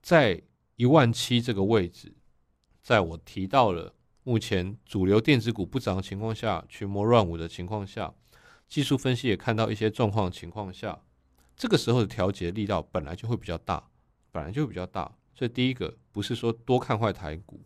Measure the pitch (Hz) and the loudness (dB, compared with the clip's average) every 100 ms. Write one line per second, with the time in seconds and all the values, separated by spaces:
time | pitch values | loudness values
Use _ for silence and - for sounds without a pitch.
0 | - 170 120 85 _ _ _ - 123 156 | 6 4 6 0 _ _ _ 0 6 6
1 | 120 110 - 120 123 98 98 113 87 - | 6 2 0 0 0 0 4 2 2 -8
2 | - _ _ _ _ _ _ _ - 113 | -20 _ _ _ _ _ _ _ 2 2
3 | 85 82 - - 95 139 113 85 87 _ | 2 -6 -12 -8 0 4 4 2 -8 _
4 | _ _ - 113 - 95 92 101 _ 104 | _ _ -2 -2 0 -2 -2 -8 _ 0
5 | 92 107 113 135 113 110 90 135 - 95 | 4 4 6 2 2 -4 -4 -4 -2 -4
6 | 95 98 113 110 110 87 - - 101 101 | -4 -8 -6 -4 -4 -4 -6 -10 -6 -2
7 | 107 120 92 85 82 - 90 107 98 107 | 6 6 6 -2 -8 -8 -8 -8 -8 -10
8 | 92 - _ _ - - _ - 135 135 | -10 -12 _ _ -20 -20 _ -4 0 0
9 | 135 123 127 92 - 110 110 107 107 104 | 0 0 0 0 0 0 0 0 -2 0
10 | 113 107 92 - 85 107 98 90 107 78 | 0 2 -2 -6 -14 -12 -12 -10 -12 -12
11 | _ _ _ _ _ _ 240 180 - 123 | _ _ _ _ _ _ 0 0 2 2
12 | 110 - 95 98 87 101 101 92 78 92 | 0 0 -2 -2 -6 -4 -2 -4 -4 -8
13 | 71 87 117 117 - 85 - 82 _ _ | -8 -10 -6 -6 -6 -8 -4 -6 _ _
14 | _ _ _ - 73 123 139 90 90 98 | _ _ _ -10 -8 -4 -4 -6 -8 -8
15 | 78 _ _ - 123 120 127 127 82 - | -10 _ _ -6 -4 0 -2 0 -8 -10
16 | _ 104 98 117 117 113 - 123 - 110 | _ -8 -6 -2 -2 -4 0 0 2 0
17 | 110 92 82 80 - - | 0 -2 -8 -10 -14 -20